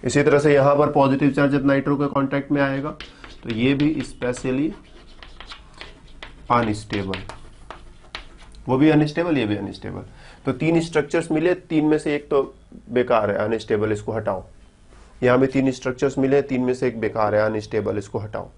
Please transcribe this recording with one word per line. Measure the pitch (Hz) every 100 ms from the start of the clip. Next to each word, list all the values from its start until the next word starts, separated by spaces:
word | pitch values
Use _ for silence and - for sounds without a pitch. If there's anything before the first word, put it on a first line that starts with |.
| 131
इसी | 143
तरह | 151 147
से | 147
यहाँ | 143 139 143
पर | 147
positive | 147 135 135 143
charge | 135 143
जब | 143 139
nitro | 139 135 143
के | 143
contact | 139 135 139 139
में | 143
आएगा, | 139 135 147 151 - - - -
तो | 117
ये | 110 127
भी | 135 147
specially | 147 120 - 123 120 135 127 151 - - - - - - - - - - - - - - - - - -
unstable, | 120 113 104 - 104 95 92 - - - - - - - - - - - - - - -
वो | 131
भी | 156
unstable, | 151 151 160 175 143
ये | 107
भी | 104
unstable। | 98 101 104 95 98 - - -
तो | -
तीन | 127 156 165
structures | 165 156 147 170 165
मिले, | 156 170
तीन | 180 - 156
में | 151 156
से | 156
एक | 147 -
तो | 143 135 - - - -
बेकार | 123 123 120 101
है, | 101
unstable, | 107 113 - 107 110
इसको | 104 -
हटाओ। | 113 107 95 - - - _ - - - -
यहाँ | 127 127
भी | 131
तीन | 135 135
structures | 123 131 127 139 131
मिले, | 135 143
तीन | 139 127
में | 127
से | 127 127
एक | 117
बेकार | 107 113 107
है, | 107
अनस्टेबल, | 110 110 107 110 101 104
इसको | 101 -
हटाओ। | 104 107 95